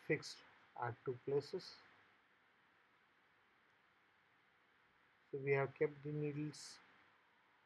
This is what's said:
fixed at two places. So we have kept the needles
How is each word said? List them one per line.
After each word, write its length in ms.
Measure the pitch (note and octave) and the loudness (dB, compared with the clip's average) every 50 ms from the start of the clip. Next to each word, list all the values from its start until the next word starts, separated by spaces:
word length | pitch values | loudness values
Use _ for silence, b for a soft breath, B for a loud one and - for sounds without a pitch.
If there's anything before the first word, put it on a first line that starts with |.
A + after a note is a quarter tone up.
| - - | 0 0
fixed 300 | D#3 - - - - - - - - - - - - - | 0 2 0 -4 -12 -12 -16 -20 -20 -20 -20 -16 -8 -4
at 120 | B2 A#2+ A#2 - - | -4 -4 -4 -4 -4
two 140 | C#3 B2 B2 - C#3 | -4 -4 -4 -2 0
places. 380 | C#3 C#3+ C#3+ - - F3+ - - - - - - - - - - - - _ _ _ _ _ _ - - - - - - - _ _ _ _ _ _ _ _ _ _ _ _ _ _ _ _ - _ _ _ _ _ _ _ _ _ _ _ _ _ _ _ _ _ _ _ _ _ _ _ - - _ - - _ _ _ - | 2 2 2 0 -4 -6 -6 -8 -14 -18 -20 -20 -20 -20 -20 -20 -20 -20 _ _ _ _ _ _ -20 -20 -20 -20 -20 -20 -20 _ _ _ _ _ _ _ _ _ _ _ _ _ _ _ _ -20 _ _ _ _ _ _ _ _ _ _ _ _ _ _ _ _ _ _ _ _ _ _ _ -20 -20 _ -20 -20 _ _ _ -8
So 80 | - C#3 C3+ | -6 0 4
we 80 | C#3 | 6
have 260 | C#3 C#3 C3+ C3+ - - | 6 6 6 4 2 2
kept 240 | D3+ D3+ D3 C#3 C#3 | 2 2 2 0 -6
the 80 | D3 D3+ | -4 -2
needles 600 | D3+ D3 D3 C#3+ D3 D3+ D3+ C#3+ - - - - - - - - - - - - - - - _ - - - - - - | 0 0 0 0 -2 -2 -4 -4 -8 -12 -12 -14 -16 -18 -20 -20 -20 -20 -20 -20 -20 -20 -20 _ -20 -20 -20 -20 -20 -20